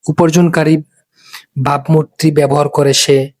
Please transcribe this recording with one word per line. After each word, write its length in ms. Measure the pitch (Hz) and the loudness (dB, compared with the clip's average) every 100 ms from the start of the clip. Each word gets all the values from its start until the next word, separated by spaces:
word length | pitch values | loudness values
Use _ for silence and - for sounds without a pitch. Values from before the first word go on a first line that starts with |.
| - | -6
উপার্জনকারী 680 | 147 170 160 175 165 151 160 - _ _ _ _ - _ - | 0 0 2 0 0 0 0 -2 _ _ _ _ -20 _ -6
ভাবমূর্তি 680 | 139 143 139 156 151 - 156 | -2 -2 0 0 -2 -4 -2
ব্যবহার 380 | 147 139 143 143 | 0 0 0 -2
করে 240 | 151 139 | 0 0
সে 380 | 131 - 139 135 _ | 0 2 0 0 _